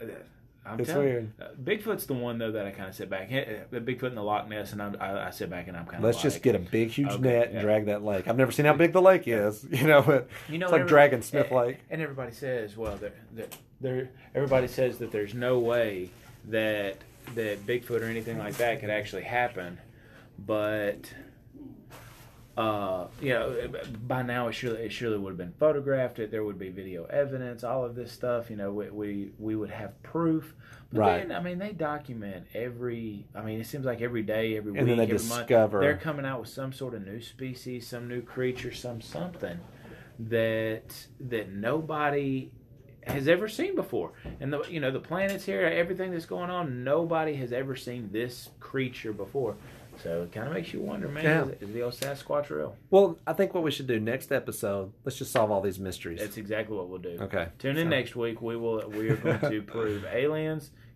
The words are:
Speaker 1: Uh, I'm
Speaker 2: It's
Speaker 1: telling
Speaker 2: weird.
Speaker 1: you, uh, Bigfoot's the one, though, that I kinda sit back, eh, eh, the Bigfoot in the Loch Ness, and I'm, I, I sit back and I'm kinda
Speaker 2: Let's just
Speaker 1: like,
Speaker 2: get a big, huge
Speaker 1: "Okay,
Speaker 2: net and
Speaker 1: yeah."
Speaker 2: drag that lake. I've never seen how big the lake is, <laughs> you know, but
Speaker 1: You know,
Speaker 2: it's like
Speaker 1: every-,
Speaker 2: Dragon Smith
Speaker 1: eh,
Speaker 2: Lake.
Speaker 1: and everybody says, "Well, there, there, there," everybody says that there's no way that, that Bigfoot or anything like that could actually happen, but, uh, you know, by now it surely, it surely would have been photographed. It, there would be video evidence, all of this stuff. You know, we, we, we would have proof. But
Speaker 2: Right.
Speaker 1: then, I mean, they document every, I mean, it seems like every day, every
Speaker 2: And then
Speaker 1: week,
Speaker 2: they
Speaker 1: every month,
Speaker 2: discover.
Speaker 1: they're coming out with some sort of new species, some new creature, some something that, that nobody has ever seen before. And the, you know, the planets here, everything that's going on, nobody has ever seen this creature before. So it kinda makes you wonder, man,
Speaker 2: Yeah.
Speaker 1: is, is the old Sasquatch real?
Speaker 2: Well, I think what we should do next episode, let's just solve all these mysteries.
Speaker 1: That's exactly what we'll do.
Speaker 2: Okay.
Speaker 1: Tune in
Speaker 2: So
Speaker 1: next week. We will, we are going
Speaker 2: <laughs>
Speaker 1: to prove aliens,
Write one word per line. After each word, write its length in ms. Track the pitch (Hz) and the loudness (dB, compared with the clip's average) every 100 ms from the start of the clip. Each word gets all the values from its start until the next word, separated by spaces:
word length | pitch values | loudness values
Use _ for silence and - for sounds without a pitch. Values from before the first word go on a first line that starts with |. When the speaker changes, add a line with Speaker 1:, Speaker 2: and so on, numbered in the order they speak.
Speaker 1:
Uh, 40 | 120 87 - - - _ | -14 -14 -18 -20 -20 _
I'm 160 | 98 113 | -10 -6
Speaker 2:
It's 120 | 123 | 0
Speaker 1:
telling 160 | 151 139 | 2 2
Speaker 2:
weird. 260 | 123 107 - | 2 -2 -10
Speaker 1:
you, 40 | - | -14
uh, 40 | - | -8
Bigfoot's 420 | 131 214 220 190 - | -4 -2 -2 -4 -2
the 80 | |
one, 240 | 127 120 117 | -4 -4 -2
though, 140 | 113 | -2
that 160 | 107 98 | -2 -4
I 40 | |
kinda 220 | 95 95 | -8 -10
sit 160 | 98 95 | -10 -6
back, 220 | 98 98 | -6 -4
eh, 60 | 131 | -4
eh, 160 | 123 107 - | -4 -8 -8
the 100 | 120 | -6
Bigfoot 280 | 113 127 127 | -4 -4 -4
in 60 | 120 | -2
the 60 | |
Loch 260 | 104 104 107 | 0 0 -2
Ness, 260 | 107 101 | -6 -6
and 60 | 104 | -6
I'm, 140 | 104 101 | -6 -4
I, 240 | 98 101 92 | -4 -4 -6
I 20 | |
sit 180 | - 92 | -6 -6
back 180 | 90 87 | -6 -8
and 80 | 87 | -10
I'm 100 | 85 | -10
kinda 180 | 87 110 | 2 2
Speaker 2:
Let's 160 | 117 | 4
just 140 | 147 - | 2 4
Speaker 1:
like, 80 | |
Speaker 2:
get 100 | 131 | 4
a 60 | 101 | 4
big, 300 | 87 113 113 | 2 0 2
huge 200 | 143 143 | 0 0
Speaker 1:
"Okay, 120 | 104 | 2
Speaker 2:
net 240 | 127 120 117 | 4 6 4
and 80 | 95 | 2
Speaker 1:
yeah." 60 | |
Speaker 2:
drag 240 | 104 107 104 | 4 4 4
that 160 | 104 | 0
lake. 240 | 104 98 92 | 0 0 2
I've 100 | 117 | 4
never 140 | 123 | 4
seen 140 | 117 147 | 6 6
how 60 | |
big 200 | 147 170 | 8 6
the 80 | 180 | 10
lake 220 | 190 185 - | 10 8 6
is, 380 | 113 104 107 139 | 2 2 0 -2
<laughs> 40 | |
you 160 | 139 151 | 4 8
know, 160 | 147 | 10
but 260 | 131 135 - - - | 10 6 2 -8 -6
Speaker 1:
You 120 | 156 | -4
know, 80 | 180 | 4
Speaker 2:
it's 40 | |
like 100 | 165 | 6
Speaker 1:
every-, 80 | 135 | 10
Speaker 2:
Dragon 340 | 147 143 123 | 12 12 8
Smith 280 | 107 143 - | 2 2 4
Speaker 1:
eh, 40 | 127 | 4
Speaker 2:
Lake. 220 | 120 135 - | 4 0 -6
Speaker 1:
and 100 | 156 | -6
everybody 320 | 151 135 123 | -4 -6 -8
says, 460 | 117 135 123 107 104 | -8 -4 -4 -4 -6
"Well, 180 | 107 101 | -6 -6
there, 160 | 101 - - | -8 -10 -14
there, 140 | 113 107 - - - | -12 -12 -12 -20 -6
there," 280 | 131 127 131 - - - | -4 -2 -4 -10 -6 -2
everybody 320 | 139 131 123 | 4 4 4
says 320 | - 127 107 | 2 2 0
that 120 | 110 | -4
there's 220 | 107 101 | -2 -2
no 240 | 120 123 123 | -2 2 2
way 540 | 117 120 113 95 90 - - - 104 | 4 2 2 -2 -8 -12 -20 -20 -4
that, 480 | 110 110 107 101 95 - - - | 0 0 0 -2 -6 -14 -18 -10
that 320 | 117 110 101 101 | -6 -4 -4 -2
Bigfoot 360 | 123 117 117 | -4 -2 -4
or 40 | 113 | -2
anything 320 | 113 110 113 | -4 -4 -6
like 200 | 104 98 | -4 0
that 240 | 120 110 | 0 0
could 100 | 104 | -2
actually 320 | 107 101 98 | -2 -4 -8
happen, 560 | - 120 123 92 87 87 - - - - - - | -2 0 0 -2 -10 -12 -18 -20 -20 -20 -20 -12
but, 760 | 101 107 107 107 104 - - - - - - - 262 226 - - - - - - - - | -2 0 0 0 -2 -4 -10 -18 -20 -20 -20 -20 -18 -18 -20 -20 -20 -20 -20 -20 -8 -2
uh, 500 | 110 104 98 92 87 - | 0 0 -2 -4 -6 -6
you 80 | 143 | 0
know, 400 | 117 117 117 123 - - 113 123 | 0 0 -4 -6 -8 -10 -8 -4
by 140 | 127 | -2
now 280 | 120 123 120 | -2 -2 -2
it 40 | |
surely, 280 | 110 123 113 | -2 -4 -4
it 100 | 113 | -6
surely 260 | - 120 107 | -4 -2 -2
would 120 | 98 | -2
have 60 | 87 | -6
been 160 | 87 - | -10 2
photographed. 640 | 151 147 135 135 123 - | 4 4 2 0 0 -4
It, 120 | 107 | -4
there 120 | 110 | -2
would 160 | 107 95 | -4 -6
be 100 | 95 | -10
video 360 | 92 95 87 - | -10 -8 -8 -2
evidence, 580 | 143 139 131 123 113 | 0 0 -2 -6 -6
all 220 | 120 131 123 | -4 -2 -2
of 100 | 120 | -6
this 160 | 117 | -12
stuff. 380 | - 123 120 113 | -4 -2 -2 -2
You 80 | 107 | -6
know, 140 | 98 | -4
we, 160 | 101 101 | -4 -4
we, 420 | 104 104 101 98 - | -4 -4 -4 -6 -6
we 160 | 107 110 | -4 -2
would 140 | 101 | -4
have 300 | 107 101 - | -6 -10 -12
proof. 500 | - 160 165 160 - - - - - | -6 0 2 2 -2 -14 -20 -20 -2
But 80 | 110 | 4
Speaker 2:
Right. 280 | 104 90 90 | 6 4 0
Speaker 1:
then, 20 | - | -4
I 60 | |
mean, 160 | 175 180 | -4 -6
they 120 | 208 | -6
document 760 | 170 151 147 139 117 101 92 85 | -4 -4 -4 -8 -10 -8 -10 -10
every, 720 | 104 123 120 123 117 113 104 - | -8 -6 -6 -6 -6 -8 -10 -12
I 80 | 101 | -10
mean, 200 | 110 110 | -6 -6
it 60 | 113 | -6
seems 180 | 147 131 | -4 -4
like 160 | 113 | -2
every 200 | 120 120 | -2 -2
day, 340 | 101 110 113 107 | 0 0 0 0
every 200 | 104 98 | -2 2
Speaker 2:
And 20 | 123 | 4
then 100 | 117 | 6
Speaker 1:
week, 80 | 113 | 4
Speaker 2:
they 60 | 107 | 2
Speaker 1:
every 120 | 113 | 0
month, 180 | 120 117 | -2 6
Speaker 2:
discover. 320 | 117 107 101 | 8 8 6
Speaker 1:
they're 160 | 95 147 | 4 4
coming 300 | 160 147 135 | -2 -4 -4
out 160 | 127 | -6
with 80 | 107 | -8
some 240 | - 135 | -8 -8
sort 200 | 131 131 | -6 -8
of 120 | 113 95 | -8 -8
new 160 | 110 | -10
species, 680 | 110 117 131 127 127 123 113 | -12 -10 -10 -8 -8 -10 -8
some 220 | 123 120 | -10 -6
new 120 | 123 | -6
creature, 520 | 120 - 127 127 123 | -6 -2 0 -2 -6
some 260 | - 120 117 | -8 -8 -8
something 580 | - - 175 - 95 87 - - - - - - | -8 -6 -6 -6 -8 -8 -12 -18 -18 -18 -16 -12
that, 880 | 113 113 113 110 110 113 - - - - | -2 2 2 0 -2 -4 -8 -18 -18 -14
that 280 | 131 117 95 | -6 -4 -4
nobody 1040 | 98 110 151 156 156 147 143 139 131 131 - - - - - - | -4 0 0 -2 0 2 2 0 -2 -4 -14 -20 -20 -20 -14 -6
has 220 | 139 135 | 2 6
ever 180 | 180 214 | 4 4
seen 280 | - 370 359 | -2 0 0
before. 360 | - 107 82 - - - | 0 -2 -2 -8 -14 -8
And 100 | 135 | -4
the, 100 | 147 - | -4 -4
you 120 | 170 | -2
know, 100 | 135 | 0
the 80 | 131 | -2
planets 460 | - 175 196 196 - | -2 -2 0 -2 -2
here, 160 | 190 | 2
everything 500 | 170 170 175 180 185 | 2 4 2 0 -4
that's 140 | 175 165 | -4 -4
going 240 | 180 175 | -6 -4
on, 340 | 180 160 123 | -2 -2 -2
nobody 500 | 127 151 165 160 156 139 | 2 2 2 2 0 -2
has 180 | 123 | -2
ever 240 | 120 135 127 | -2 -2 -6
seen 320 | - 123 104 | -8 -8 -4
this 380 | 107 123 - - - | -4 -4 -6 -16 -18
creature 540 | - 135 131 - 113 | -6 -4 -4 -4 -8
before. 420 | 101 98 139 117 101 - - - - | -6 -6 -2 -2 -4 -12 -20 -20 -10
So 200 | 87 85 | -4 -4
it 80 | 87 | -4
kinda 180 | 107 127 | -6 -6
makes 220 | 170 - | -6 -6
you 60 | - | -6
wonder, 280 | - 202 156 | -6 -6 -6
man, 160 | 147 | 0
Speaker 2:
Yeah. 200 | 156 160 | 4 4
Speaker 1:
is, 180 | 135 - 101 | 2 -4 -8
is 40 | |
the 100 | 113 | -4
old 100 | 120 | -4
Sasquatch 560 | 120 139 139 - 147 143 | -4 -6 -6 -2 -2 -2
real? 260 | 151 139 - - | -4 -6 -8 4
Speaker 2:
Well, 300 | 190 196 165 - | 8 8 4 -2
I 60 | |
think 200 | 160 185 | 0 0
what 80 | 185 | 2
we 60 | 156 | 0
should 160 | 139 131 | 0 0
do 120 | 110 | 0
next 320 | 107 131 - | 0 -2 0
episode, 600 | 135 120 107 104 98 95 - - | -2 -2 -4 -2 -2 -4 -8 -8
let's 120 | - | -6
just 140 | 123 | 0
solve 200 | 127 107 | 2 4
all 100 | 101 | 4
these 180 | 101 90 | 0 -2
mysteries. 400 | 95 87 87 85 | -6 -6 -8 -6
Speaker 1:
That's 180 | 104 110 | -6 -6
exactly 380 | 101 107 107 107 | -4 -4 -4 -6
what 140 | 90 | -6
we'll 100 | 92 | -8
do. 160 | 87 85 | -8 -8
Speaker 2:
Okay. 280 | 98 98 82 - | -4 -2 -4 -4
Speaker 1:
Tune 180 | 131 147 | -2 0
in 80 | 165 | 2
Speaker 2:
So 40 | |
Speaker 1:
next 260 | 139 113 120 | 2 0 -2
week. 260 | 117 113 | -4 -4
We 140 | 117 117 | -4 -2
will, 340 | 117 110 104 | -2 -2 -4
we 200 | 107 110 | -2 0
are 80 | 110 | 0
going 220 | 156 - | 0 0
Speaker 2:
<laughs> 120 | 147 | 0
Speaker 1:
to 100 | 110 | -2
prove 440 | 104 117 110 104 98 | -4 -4 -2 -2 -4
aliens, 680 | 117 143 156 156 156 - - - | 0 0 0 -2 -4 -8 -18 -20